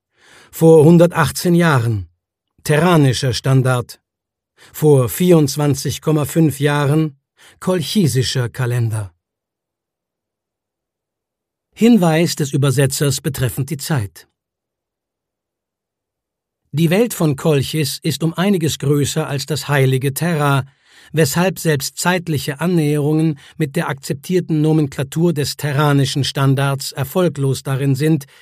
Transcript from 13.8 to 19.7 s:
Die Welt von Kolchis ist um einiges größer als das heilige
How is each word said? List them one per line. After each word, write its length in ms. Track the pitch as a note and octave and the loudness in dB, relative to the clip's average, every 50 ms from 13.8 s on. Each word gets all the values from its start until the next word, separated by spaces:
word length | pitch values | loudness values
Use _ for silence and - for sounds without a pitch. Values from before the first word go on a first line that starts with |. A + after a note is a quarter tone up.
| - - E3 B2 G2+ F#2+ - - - _ _ _ _ _ _ _ _ _ _ _ _ _ _ _ _ _ _ _ _ _ _ _ _ _ _ _ _ _ _ _ _ _ _ _ _ _ _ _ _ _ _ _ _ _ _ _ _ _ | -6 -4 -4 -4 -4 -6 -10 -18 -20 _ _ _ _ _ _ _ _ _ _ _ _ _ _ _ _ _ _ _ _ _ _ _ _ _ _ _ _ _ _ _ _ _ _ _ _ _ _ _ _ _ _ _ _ _ _ _ _ _
Die 180 | - D3 E3+ D#3 | -2 0 0 2
Welt 240 | F3 G#3 B3 A3+ - | 2 2 0 0 -2
von 240 | - E3+ D3+ C3+ | -2 -2 -2 -2
Kolchis 640 | - - E3 D3 C#3+ C3+ - - D#3 D3+ C#3 - - - | 0 0 0 0 0 0 -2 -4 -4 -4 -4 -6 -6 -6
ist 200 | E3 C#3 - D#3+ | -6 -4 -2 -4
um 100 | E3 D#3+ | -4 -4
einiges 460 | - F3+ G#3 G3+ F3 D#3+ C#3+ - - | -2 0 0 0 0 0 -2 -4 -4
größer 480 | C3+ C#3 D3 D3 C#3 C3+ - D#3+ D#3 | -2 0 0 0 0 -2 -2 -4 -6
als 180 | B2+ C#3+ C3+ - | -4 -6 -8 -6
das 240 | - D#3 C3+ - | -6 -6 -6 -4
heilige 460 | - | -2